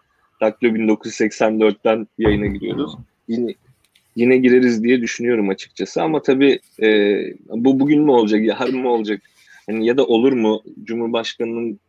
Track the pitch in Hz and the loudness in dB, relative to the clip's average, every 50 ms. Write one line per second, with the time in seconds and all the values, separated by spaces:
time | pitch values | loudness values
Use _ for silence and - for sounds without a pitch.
0 | _ _ _ _ _ _ _ - 110 110 107 - 120 120 110 110 113 107 107 - | _ _ _ _ _ _ _ -4 -4 -4 -2 0 -2 0 0 0 0 0 0 -2
1 | - 113 - - 113 107 - - 120 110 110 110 110 107 101 - - 117 110 113 | -4 -8 -4 -4 -4 -2 -2 0 0 0 2 2 2 2 0 0 0 0 0 -2
2 | 107 - _ - 110 104 104 104 104 101 98 98 101 101 101 131 143 - - 117 | -4 -8 _ -4 -2 0 0 -2 -2 -4 -6 -6 -8 -8 -6 -6 -8 -8 -10 -16
3 | - _ _ _ _ - 113 120 120 110 98 _ _ _ _ _ _ _ _ _ | -20 _ _ _ _ -8 -6 -6 -6 -6 -8 _ _ _ _ _ _ _ _ _
4 | _ _ - 113 120 123 131 127 127 123 123 127 127 123 117 110 113 117 131 123 | _ _ -4 0 2 4 4 4 4 4 4 4 4 4 2 0 0 0 0 0
5 | 117 117 - - 120 117 123 110 101 98 95 - - - - - 95 - - 165 | 0 -4 -8 -4 -2 -2 0 0 0 -2 -4 -6 -8 -14 -10 -10 -8 -6 -4 -4
6 | 170 160 156 147 - - 135 135 139 139 123 - _ _ _ - 110 107 107 104 | -2 -2 -2 -2 0 0 2 4 4 2 2 0 _ _ _ 0 2 2 4 4
7 | 101 104 101 - - - - - _ - 107 113 120 135 135 131 139 147 151 147 | 2 2 0 -2 -4 -8 -12 -16 _ -12 -6 -2 0 2 2 2 2 2 2 2
8 | 151 147 131 120 113 104 107 107 110 110 98 - 123 123 131 127 127 123 120 113 | 4 4 4 4 4 2 2 0 0 0 -2 -2 -4 -4 -4 -4 -2 -2 -2 -2
9 | 107 104 104 98 _ _ _ _ _ _ - - _ - 107 113 110 117 123 139 | -2 -4 -6 -6 _ _ _ _ _ _ -20 -18 _ -8 -6 -2 0 0 2 2
10 | 131 - 117 113 120 139 135 123 110 107 110 - - - - - - 110 113 117 | 2 2 2 2 2 2 2 2 0 0 -2 -2 -6 -14 -20 -18 -12 -10 -8 -6
11 | 117 113 120 117 110 - - - 120 117 117 117 117 113 104 - _ | -6 -4 -4 -6 -6 -6 -8 -8 -8 -6 -6 -6 -8 -8 -10 -12 _